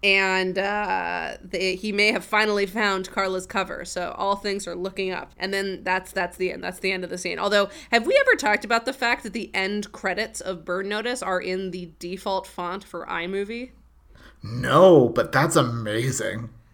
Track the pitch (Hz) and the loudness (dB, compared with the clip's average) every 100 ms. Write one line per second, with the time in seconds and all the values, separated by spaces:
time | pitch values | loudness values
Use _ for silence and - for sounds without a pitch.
0 | 202 196 190 185 185 185 196 208 208 190 | 4 4 4 2 0 0 -2 -2 0 -2
1 | 170 175 76 53 185 190 190 185 214 202 | -2 -4 -6 -8 -8 -2 -2 -2 -2 2
2 | 208 202 - 214 214 208 202 202 208 190 | 4 2 0 2 4 2 0 0 0 0
3 | 185 - 190 190 185 196 185 - - - | -4 -2 -2 -2 -4 -4 -4 -6 -8 -6
4 | 175 - 196 202 202 196 196 175 185 185 | -6 -4 -2 0 -2 -6 -6 -6 -6 -4
5 | 190 180 - - 190 196 196 190 185 185 | -4 -4 -10 -8 -4 -2 -2 -4 -2 -2
6 | 185 - 175 - 185 - 180 180 190 190 | -2 -4 -4 -2 -4 -4 -8 -4 -4 -2
7 | 180 180 180 170 202 202 202 - - 233 | -4 -6 -6 -2 2 4 2 -2 2 2
8 | 233 539 539 453 214 208 208 233 233 262 | 4 4 6 4 4 0 2 0 0 -2
9 | 240 247 226 233 196 196 190 208 202 - | -2 -2 -4 -8 -4 -2 -2 -2 -6 -6
10 | 190 180 220 - - 180 160 180 202 208 | -4 -4 -4 -6 -8 -8 -4 -4 -2 -4
11 | 226 262 - 180 180 185 190 180 175 - | -4 -4 -2 -2 -2 -4 -4 -8 -12 -12
12 | 175 190 208 190 190 - 175 190 202 175 | -10 -8 -2 -4 -4 -8 -6 -6 -10 -14
13 | - 170 175 196 202 233 254 - _ _ | -8 -6 -4 -4 -6 -8 -12 -16 _ _
14 | _ - - - 104 120 127 139 185 160 | _ -20 -20 -16 -10 -6 2 8 10 10
15 | 123 - 110 131 160 165 123 120 107 110 | 8 2 0 2 4 4 2 -2 -2 -2
16 | 131 127 110 104 117 - _ | -2 -2 -4 -6 -10 -16 _